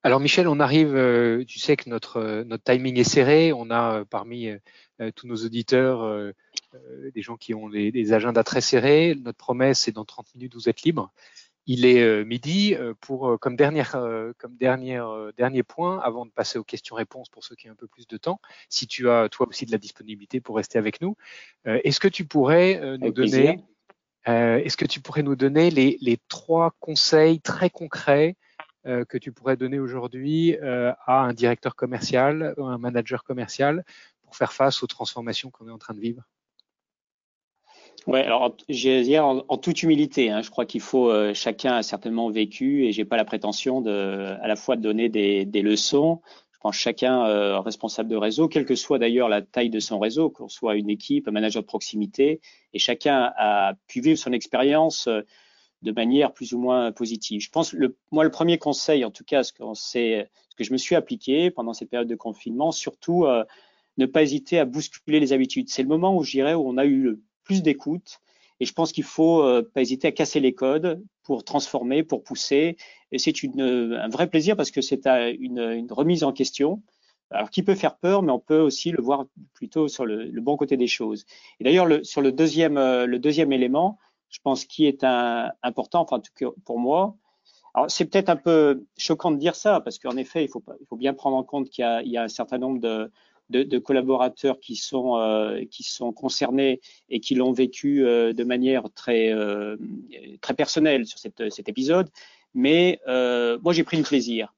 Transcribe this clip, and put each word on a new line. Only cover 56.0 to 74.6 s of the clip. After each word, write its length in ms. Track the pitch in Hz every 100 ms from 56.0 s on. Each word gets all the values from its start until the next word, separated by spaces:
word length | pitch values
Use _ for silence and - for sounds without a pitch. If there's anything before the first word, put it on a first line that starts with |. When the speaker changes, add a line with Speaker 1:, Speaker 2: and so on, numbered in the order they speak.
| 117 135 143
Speaker 2:
plus 180 | - 120
ou 80 | 120
moins 320 | 123 127 117
positive. 480 | 107 113 113 - 104
Je 100 | -
pense 220 | 160 165
le, 240 | 131 127 - _
moi, 140 | 156 156
le 60 |
premier 260 | - 170 165
conseil, 480 | 151 135 - 151 113
en 60 |
tout 120 | -
cas, 200 | - 139
ce 100 | 120
qu'on 220 | _ 113 110
sait, 540 | - 123 117 110 107 _ _
ce 60 | -
que 80 | 107
je 80 |
me 40 | 131
suis 180 | - 170
appliqué 560 | - 120 - 143 175
pendant 220 | 170 117
cette 160 | 113 110
période 200 | 120 120
de 60 | 117
confinement, 580 | 117 107 - 120 160
surtout, 500 | 156 156 - - 170
euh, 220 | 156 120 110 - _ _ _ -
ne 100 | 131
pas 160 | 156
hésiter 380 | 151 139 - 175
à 60 | 131
bousculer 560 | 139 151 - - 151
les 100 | 139
habitudes. 380 | 135 127 127 123
C'est 120 | -
le 60 | 131
moment 300 | 156 185 185
où, 60 | 139
je 60 |
dirais, 220 | 135 139
où 140 | 165 131
on 80 | 127
a 80 |
eu 180 | 143 135
le 200 | 131 107 _ _ -
plus 180 | 196
d'écoute. 560 | 160 139 143 175 - - _ _ _ _
Et 60 | 123
je 80 |
pense 180 | - 165
qu'il 140 | - 131
faut, 360 | - 160 165
euh, 300 | 139 123 113
pas 60 | 139
hésiter 300 | 127 131 160
à 20 |
casser 300 | 139 151 151
les 120 | 131
codes 480 | 127 131 151 175 165 208 _
pour 220 | - 131 -
transformer, 580 | 143 - 135 120 139
pour 220 | 160 131 -
pousser. 500 | 127 - 139 165 170 - - _
Et 40 | 131
c'est 240 | 156 151
une, 200 | 139 139
un 480 | 131 123 117 117 110
vrai 180 | 131 175
plaisir 300 | 160 160
parce 140 | 208